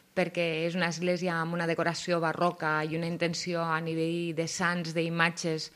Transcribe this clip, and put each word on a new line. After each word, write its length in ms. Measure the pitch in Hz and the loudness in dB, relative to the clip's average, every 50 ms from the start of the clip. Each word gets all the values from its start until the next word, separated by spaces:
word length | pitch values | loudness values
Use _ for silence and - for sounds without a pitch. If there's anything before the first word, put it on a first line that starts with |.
| - _ | -16 _
perquè 540 | - 185 175 170 - 175 170 165 160 156 165 | 0 0 0 0 0 0 0 0 0 0 0
és 80 | 170 170 | 0 0
una 140 | 185 170 170 | 2 0 0
església 480 | 160 160 180 180 180 165 180 180 165 165 | 0 0 0 0 2 2 0 0 0 0
amb 160 | 160 165 170 | 0 0 0
una 140 | 170 170 165 | 0 0 0
decoració 500 | 165 180 165 170 160 - - 180 170 170 | 2 2 2 0 0 -2 0 0 0 2
barroca 640 | 165 160 156 - 175 175 175 - 160 156 156 156 156 | 2 0 2 2 2 2 2 0 -2 0 0 0 0
i 120 | 160 156 | 0 -2
una 100 | 165 170 | -2 -2
intenció 560 | 170 175 160 170 170 165 - - 180 170 165 | -2 -2 0 0 -2 -2 -2 -4 -2 -2 0
a 140 | 165 165 160 160 | 0 0 0 0
nivell 540 | 165 160 160 165 160 165 170 175 170 170 156 | -2 -2 0 0 0 0 0 0 -2 -2 -2
de 140 | 160 165 160 | -2 -2 -2
sants, 420 | - - 180 170 175 175 165 160 | -2 0 0 2 2 0 -2 -2
d'imatges, 760 | 156 170 165 165 170 170 165 175 170 - - 165 160 156 - - - | 0 0 0 0 2 2 2 2 2 0 -2 -2 -2 -2 -4 -8 -14